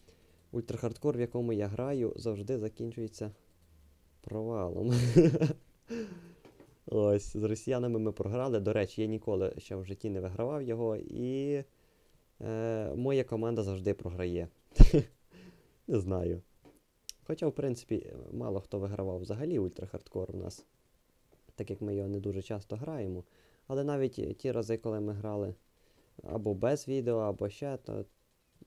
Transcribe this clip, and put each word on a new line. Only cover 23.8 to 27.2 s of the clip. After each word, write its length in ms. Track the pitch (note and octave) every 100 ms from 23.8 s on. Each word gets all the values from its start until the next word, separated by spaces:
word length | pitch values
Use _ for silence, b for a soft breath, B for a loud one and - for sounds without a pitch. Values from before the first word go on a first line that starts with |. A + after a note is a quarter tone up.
навіть 540 | C#3+ C#3+ C3+ - - -
ті 140 | C3
рази, 260 | A#2 G#2+ A2+
коли 220 | A2+ G#2+
ми 140 | G#2
грали 420 | G#2 G#2+ G#2 G2 G2 _ _ b b b -
або 300 | - A2 G#2+
без 340 | F#2+ A2+ D3 -
відео, 300 | C3+ A#2
або 320 | A2+